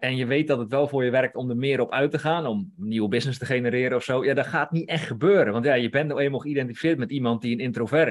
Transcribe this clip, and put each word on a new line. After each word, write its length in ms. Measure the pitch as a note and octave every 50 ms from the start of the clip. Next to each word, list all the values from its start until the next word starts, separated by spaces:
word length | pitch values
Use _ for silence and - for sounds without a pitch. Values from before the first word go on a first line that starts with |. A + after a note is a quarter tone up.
| -
en 120 | B2+ C3
je 100 | B2+ B2+
weet 200 | A#2 C3+ D3 D#3
dat 120 | D#3 C#3+ B2
het 120 | A#2+ G#2+
wel 180 | B2+ C3+ D3 C#3+
voor 160 | C#3+ C3+ B2+
je 60 | B2
werkt 240 | A#2+ C3 B2+ B2+ -
om 140 | A#2 B2+ B2+
er 60 | A#2+
meer 240 | A#2+ C3 C#3 C#3 A#2+
op 120 | A#2+ - -
uit 180 | C3 C#3+ D3
te 80 | D3+ D3
gaan, 280 | C#3 D3+ E3 E3+ D#3+
om 260 | B2+ A2 G#2 G2 F2+ -
nieuwe 320 | - F#2+ G#2+ A2 A2 G#2+ G#2
business 300 | G2 A#2+ B2 C3+ B2+ -
te 60 | -
genereren 500 | - C3 B2 B2 B2 A#2+ B2 B2+ B2+ B2+
of 80 | B2 -
zo, 200 | - B2+ B2+ A#2
ja, 100 | C3+ C3+
dat 120 | C#3 -
gaat 240 | - - D#3+ C#3+ -
niet 180 | E3 E3 E3 -
echt 180 | D#3+ D#3+ B2+
gebeuren. 460 | - C3+ G#2+ B2+ F#3 G3+ F#3+ C#3+ G#2+ G2+
Want 120 | A#2 A#2+
ja, 100 | D3 C#3
je 140 | B2 A#2+ A2+
bent 180 | - C#3 D3+ D3+
nou 120 | C#3+ C#3+
eenmaal 200 | C#3 C#3 C3+ B2
geïdentificeerd 580 | A#2 D3 D3 C#3 C3 B2 A#2 - - D#3+ E3 C3+
met 120 | B2 G#2
iemand 320 | C#3 C#3+ B2+ A#2+ A#2+ A2+ B2
die 100 | A#2+ A#2+
een 80 | A#2
introvert 480 | B2+ B2+ G#2+ A2+ A#2 G#2 C3+ D3+ D#3+ B2